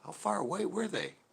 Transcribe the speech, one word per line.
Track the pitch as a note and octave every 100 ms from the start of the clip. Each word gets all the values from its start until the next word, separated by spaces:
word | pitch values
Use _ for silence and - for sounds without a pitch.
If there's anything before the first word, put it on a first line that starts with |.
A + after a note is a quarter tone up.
How | -
far | - G#2 G#2
away | A#2+ - -
were | F#2 A2+
they? | B2 D2 - _